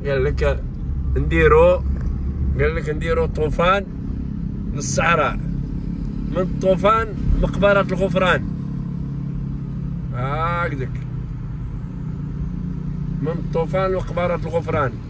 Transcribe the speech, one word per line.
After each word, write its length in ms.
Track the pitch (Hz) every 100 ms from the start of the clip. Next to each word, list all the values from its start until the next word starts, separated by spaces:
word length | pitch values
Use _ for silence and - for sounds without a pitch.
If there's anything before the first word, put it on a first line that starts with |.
| 143
قال 180 | 135
لك 380 | 113 - 143 131 - - - - - 131
نديرو، 600 | 139 165 156 156 175 180 - - - - - - - 127
قال 140 | 151
لك 160 | 165 151
نديرو 360 | 151 165 160 160
طوفان 600 | 151 156 156 175 196 196 - - - - - - - -
للصحراء. 640 | - - - 165 165 131 - - - - - - - - - -
من 80 | 165
الطوفان 760 | 185 - 190 185 190 226 220 - - -
مقبرة 380 | 175 - 202 202
الغفران. 680 | 180 180 190 180 185 - - - - - - - - - - - - - - - - - -
هاكداك. 760 | 127 135 151 165 175 170 131 127 - - - - - - - - - - - - - - - - - - - - - - -
من 60 | 240
الطوفان 680 | 247 - 247 247 190 190
وقبارة 400 | 185 175 175 175
الغفران. 580 | 170 160 165 160 156 131 -